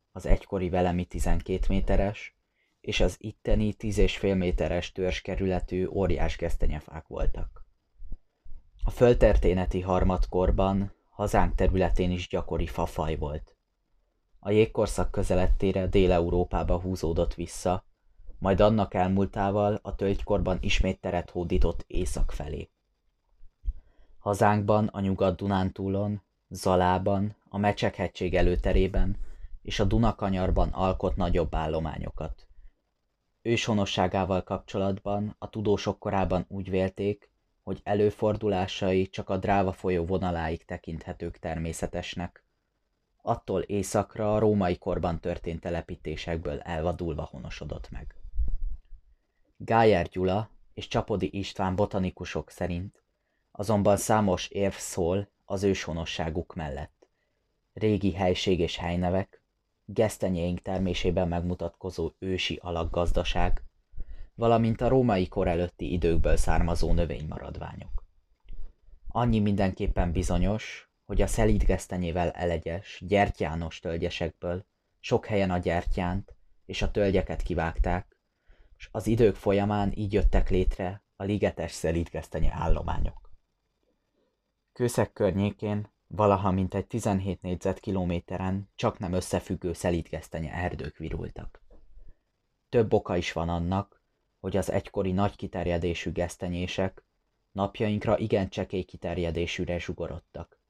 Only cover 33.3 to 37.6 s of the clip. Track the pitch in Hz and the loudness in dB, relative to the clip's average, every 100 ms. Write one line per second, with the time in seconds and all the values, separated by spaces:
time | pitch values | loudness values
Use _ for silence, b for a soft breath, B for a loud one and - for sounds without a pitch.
33.3 | _ 113 113 - 107 98 - 92 98 92 | _ -2 0 2 0 0 0 0 0 0
34.3 | 92 - 95 - 101 98 95 - 101 104 | -2 -2 -8 -6 -2 -2 -2 -4 -4 -4
35.3 | - 104 110 107 101 - 98 107 98 92 | -8 -10 -4 0 0 0 -4 -4 -2 0
36.3 | 90 - 98 92 95 92 - 101 - _ | 0 -2 -8 -4 0 0 -2 -4 -4 _
37.3 | _ _ _ | _ _ _